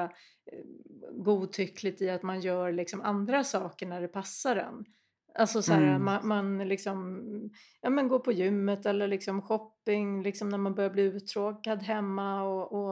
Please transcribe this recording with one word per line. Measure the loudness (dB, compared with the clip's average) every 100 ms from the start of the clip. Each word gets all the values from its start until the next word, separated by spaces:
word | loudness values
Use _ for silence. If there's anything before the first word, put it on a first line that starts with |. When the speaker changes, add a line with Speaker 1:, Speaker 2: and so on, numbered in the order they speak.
Speaker 1:
eh, | -4 -6 -20 _ -20 -16 -16 -18 -20 -18 -14
godtyckligt | -4 2 2 0 -4 -6 -4 -6 -2
i | -2
att | -2
man | -4 -4
gör, | -2 -2 0
liksom, | -2 -4 -4
andra | -2 -2 2 2
saker | 2 -2 -4 -8 -8
när | -6
det | -6
passar | -6 -6 -4 0 0
en. | -2 -8 -14 _ _ _ _
Alltså | 2 4 4
så | 6
här, | 8
Speaker 2:
Mm. | 8 6
Speaker 1:
man, | 4 2 2
man, | 0 0 -2 -2
liksom, | -2 -2 -6 -6 -8 -8 -10 -10 -14 -20 _
ja, | 0
men | 2 4
går | 2
på | 2
gymmet | 2 4 4 2 0 0
eller, | 2 2
liksom, | 0 -2 -4
shopping, | 0 -2 -2 _ 0 0 0 -2
liksom, | -2 -2 -2
när | 0
man | 0
börjar | 0 0
bli | 4
uttråkad | 2 2 -6 -2 -2 -2 -4 -4
hemma | -2 -2 0 -2 -2 -2
och, | -2 -2 -4 -4 -4